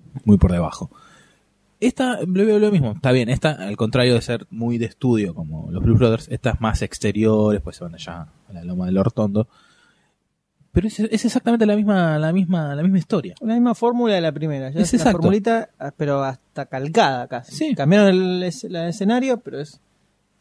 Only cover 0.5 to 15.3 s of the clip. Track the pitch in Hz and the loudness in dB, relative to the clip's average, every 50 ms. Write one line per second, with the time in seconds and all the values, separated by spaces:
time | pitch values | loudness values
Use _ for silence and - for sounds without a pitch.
0.5 | 87 87 82 76 - - 90 - - - - - - - _ _ _ _ _ _ | 4 2 -2 -4 -6 -10 -14 -14 -16 -18 -20 -20 -20 -20 _ _ _ _ _ _
1.5 | _ _ _ _ _ - - 254 - - 262 254 240 - - 180 180 190 208 220 | _ _ _ _ _ -2 -2 -2 0 0 -2 -2 -2 -4 -4 -2 0 2 2 4
2.5 | 208 208 208 214 202 165 131 110 107 - - 127 127 127 117 110 127 - - 156 | 4 4 4 4 4 2 2 0 -2 0 2 2 4 4 2 0 0 0 0 -2
3.5 | 147 - 92 101 104 - 117 110 127 127 123 127 120 113 - - 117 113 - - | -2 -2 -6 -8 -4 -2 -2 0 2 2 4 4 4 2 0 -2 -6 -6 -8 -10
4.5 | - 113 117 120 120 113 117 110 - - - 127 117 107 101 90 80 - 80 76 | -8 -6 -4 -2 -2 -2 -4 -6 -6 -2 0 2 2 2 0 -2 -4 -8 -10 -10
5.5 | 78 78 - - 87 92 98 113 113 120 127 113 113 113 - - 120 - - 120 | -10 -10 -10 -8 -4 0 2 4 4 6 6 4 2 0 -4 -6 -8 -4 -4 -4
6.5 | 104 - 110 110 101 - 101 - - - - 104 98 107 110 110 110 107 107 107 | -2 -2 -2 -2 -2 -2 -4 -6 -6 -4 -4 -2 0 2 2 2 4 4 4 2
7.5 | 107 98 - 90 - - 87 85 82 - - 87 85 85 80 - _ _ _ - | 2 0 -4 -8 -12 -12 -14 -14 -14 -14 -14 -14 -14 -14 -14 -16 _ _ _ -18
8.5 | 98 85 85 87 90 90 90 92 95 95 95 - - 113 107 101 98 107 110 - | -16 -12 -10 -8 -6 -4 -2 0 0 2 2 0 0 -2 -2 0 0 -2 -2 -4
9.5 | _ _ _ _ _ _ _ _ _ _ _ _ _ _ _ _ _ _ _ _ | _ _ _ _ _ _ _ _ _ _ _ _ _ _ _ _ _ _ _ _
10.5 | _ _ _ _ - 175 185 220 - - 214 - - 214 - 226 - 254 - 233 | _ _ _ _ -2 -2 -2 -2 -2 -4 -4 -2 -2 -2 -2 0 -2 -2 0 0
11.5 | 240 226 220 208 208 214 208 208 202 185 170 160 156 151 156 160 170 196 185 160 | 0 2 2 2 2 2 2 2 2 2 2 2 0 0 0 0 0 0 0 0
12.5 | 190 170 151 143 143 147 160 190 190 180 156 - 226 165 120 90 - - 254 220 | 0 -2 -2 -4 -4 0 0 2 2 2 0 0 -2 -4 -4 -6 -10 -8 -4 -2
13.5 | 233 240 240 247 226 - 233 240 247 240 240 220 202 180 165 156 139 151 156 156 | 0 2 2 2 0 0 0 0 0 0 0 0 0 0 0 -2 -2 -4 -4 -4
14.5 | 147 135 135 131 143 170 208 170 254 226 165 247 180 160 165 180 | -4 -4 -6 -4 -2 -2 0 2 2 2 2 2 2 2 2 2